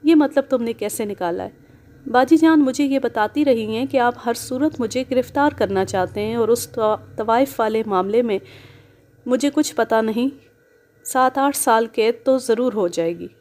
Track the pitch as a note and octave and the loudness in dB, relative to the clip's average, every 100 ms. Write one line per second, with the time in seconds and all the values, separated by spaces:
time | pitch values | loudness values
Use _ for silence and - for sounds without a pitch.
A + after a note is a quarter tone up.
0 | D4 E4 C#4 C#4 C#4 B3+ A#3 A3+ G#3 - | 4 4 4 0 0 -2 -2 -6 -8 -6
1 | G#3 G3+ F3 F3+ - - _ - - - | -8 -4 -4 -4 -8 -14 _ -20 -20 -20
2 | - A#3+ B3+ D#4+ D#4+ D#4+ C4+ B3+ C#4+ C4+ | -2 0 4 6 6 4 4 0 0 0
3 | B3 A3+ G#3+ C#4+ C#4+ A#3 G#3+ A3 C4 C4 | -2 -2 -2 0 2 2 0 -4 -2 0
4 | A#3+ A#3+ A#3+ A#3 - B3+ D4+ D4+ A3+ B3 | 0 0 -6 -6 -6 -2 -2 -2 -6 -4
5 | B3+ B3+ B3 C#4+ D4 D4 G3+ G3 F#3+ F#3+ | -2 -2 -2 0 0 0 -2 0 -2 -2
6 | F#3 G#3 G#3+ A#3 A3 A#3 - - G#3+ G#3+ | -4 -4 -4 -2 0 0 -2 -2 -2 -2
7 | - - A3 A#3 C4+ - A3 A3 A3 F#3+ | -6 -8 0 2 0 0 -2 -2 -2 -2
8 | F#3+ A3 B3 G3+ - - - - _ _ | 0 0 0 -2 -6 -20 -20 -20 _ _
9 | _ _ - B3+ C#4+ D4 D4+ - A3+ A3+ | _ _ -2 0 0 0 -2 -2 0 0
10 | A3 A3 C4 - _ _ _ _ _ _ | 0 -2 -4 -6 _ _ _ _ _ _
11 | - C4 B3+ C4+ C#4 C#4+ - A3+ A3+ - | -6 0 2 2 -2 0 2 2 0 0
12 | A3 A#3 - C4 B3 A3+ B3+ G#3+ F3+ F3 | 0 0 0 0 0 0 0 0 -2 -2
13 | E3 E3+ F3 _ | -4 -4 -12 _